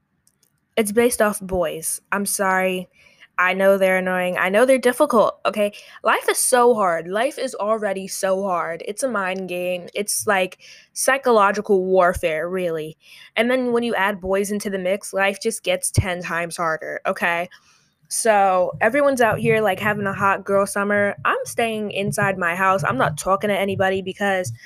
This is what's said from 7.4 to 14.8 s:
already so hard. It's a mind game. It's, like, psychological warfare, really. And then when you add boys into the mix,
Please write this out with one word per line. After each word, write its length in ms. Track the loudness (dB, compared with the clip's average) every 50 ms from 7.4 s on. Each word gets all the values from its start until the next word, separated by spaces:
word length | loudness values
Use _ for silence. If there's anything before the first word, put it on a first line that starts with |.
| -6 -6 -6
already 500 | -4 -4 -2 -2 -2 -2 -4 -4 -6 -8
so 380 | -10 -6 -4 -2 0 0 0 0
hard. 400 | -2 -2 -2 -2 -4 -6 -8 -8
It's 160 | -10 -6 -4
a 60 | -4 -2
mind 400 | -2 -2 -2 -4 -4 -6 -6 -6
game. 400 | -6 -6 -4 -4 -4 -6 -8 -8
It's, 320 | -6 -6 -4 -4 -4 -4 0
like, 340 | 0 2 2 0 -2 -4 -10 -20 -20 -20 -20 _ _
psychological 920 | -10 -2 0 0 0 2 2 4 4 6 6 4 2 0 0 2 2 2 2
warfare, 640 | 4 4 4 4 4 2 0 -2 -2 -2 -2 -4 -4
really. 480 | -4 -4 -4 -2 -4 -4 -6 -8 -12 _ _ -20 -20 -20 -20 -6 -2
And 160 | -2 0 0
then 220 | 0 0 0 0
when 100 | 0 0
you 100 | 0 0 0
add 240 | 0 0 -2 -2 -4
boys 320 | -4 -2 -2 0 0 -2
into 180 | -4 -4 -4 -4
the 80 | -4
mix, 340 | -4